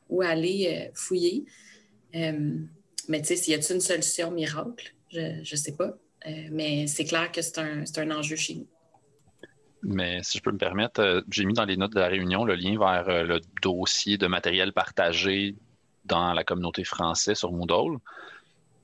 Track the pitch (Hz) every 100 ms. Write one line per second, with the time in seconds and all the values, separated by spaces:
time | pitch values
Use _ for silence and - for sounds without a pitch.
0 | - 180 180 160 175 196 175 151 - -
1 | - 185 175 233 294 - - - _ _
2 | _ 165 160 151 151 160 160 - _ -
3 | - 156 147 180 - 151 151 180 180 165
4 | - - 165 170 151 156 233 - - _
5 | _ 165 160 160 156 147 147 147 196 -
6 | _ _ 160 156 156 156 151 147 147 -
7 | 151 165 170 170 165 165 156 151 151 160
8 | 156 151 151 156 - 165 - _ _ _
9 | _ _ _ - - _ _ - 98 95
10 | 87 90 - 101 - 101 90 95 117 -
11 | 101 90 - 104 98 117 101 92 98 107
12 | 90 95 90 95 117 87 92 107 95 90
13 | 92 87 85 85 - - 95 90 92 -
14 | 101 101 90 90 87 92 95 95 90 -
15 | 85 85 95 98 101 101 _ _ _ _
16 | - 85 87 82 - 87 87 - 90 -
17 | 85 82 - 107 87 87 85 87 156 139
18 | - - - - _ _ _ _